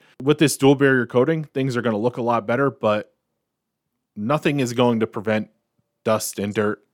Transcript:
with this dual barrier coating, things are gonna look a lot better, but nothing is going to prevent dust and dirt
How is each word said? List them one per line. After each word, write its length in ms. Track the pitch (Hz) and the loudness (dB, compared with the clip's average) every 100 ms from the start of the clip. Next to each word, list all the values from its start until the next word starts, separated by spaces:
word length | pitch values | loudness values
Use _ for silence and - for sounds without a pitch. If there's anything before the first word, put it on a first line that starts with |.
| _ - | _ -4
with 160 | 131 147 | -2 2
this 180 | 151 - | 2 4
dual 180 | 135 | 4
barrier 320 | 135 139 131 117 | 4 4 2 2
coating, 380 | 123 135 160 | 0 2 -2
things 320 | 143 139 135 120 | -6 -6 -4 -2
are 60 | |
gonna 160 | 113 104 | -2 0
look 180 | 120 131 | -2 -2
a 60 | |
lot 240 | 117 117 104 | -2 -2 0
better, 240 | 123 139 | 0 0
but 440 | - 110 107 - _ _ _ _ _ _ _ _ _ _ 104 | 0 -2 -2 -4 _ _ _ _ _ _ _ _ _ _ -8
nothing 440 | 110 151 165 143 | -2 0 0 0
is 120 | 123 | -2
going 280 | 120 123 113 | 2 2 2
to 60 | 110 | -2
prevent 440 | 113 104 107 104 _ _ _ _ _ | -4 -4 -4 -4 _ _ _ _ _
dust 340 | 113 107 - - | -2 -2 -2 -6
and 160 | 101 | -4
dirt 280 | 107 104 - _ | -2 -2 -4 _